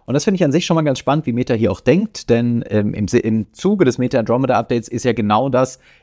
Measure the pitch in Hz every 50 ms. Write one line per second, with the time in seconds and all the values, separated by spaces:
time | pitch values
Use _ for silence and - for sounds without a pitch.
0 | _ - 127 147 - 220 196 180 180 143 135 170 175 - 175 160 156 151 127 -
1 | - - 139 156 - 131 113 120 127 - 123 107 113 104 95 - - - 143 185
2 | 220 - - - - - 120 117 120 120 117 117 - - 104 107 101 101 - -
3 | 104 92 - 120 - 110 110 113 104 - - - - 190 214 196 170 127 117 -
4 | 123 120 - 123 110 107 117 127 135 127 123 104 117 - 123 117 107 - - -
5 | - 127 110 117 107 104 107 110 131 139 127 127 131 - - - _ - - _